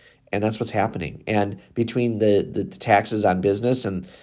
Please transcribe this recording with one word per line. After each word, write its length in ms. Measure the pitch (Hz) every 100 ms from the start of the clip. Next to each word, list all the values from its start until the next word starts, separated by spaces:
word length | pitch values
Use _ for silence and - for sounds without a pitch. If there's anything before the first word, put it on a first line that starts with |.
| _ _ -
And 100 | 101
that's 200 | 107 110
what's 100 | 117
happening. 540 | 107 110 101 85 - -
And 340 | 107 101 101 -
between 460 | - 117 127 120 107
the, 280 | 107 101 -
the 160 | -
taxes 600 | 92 - - 104 107 107
on 160 | 101 90
business 440 | 101 101 120 127
and, 220 | 107 92 - -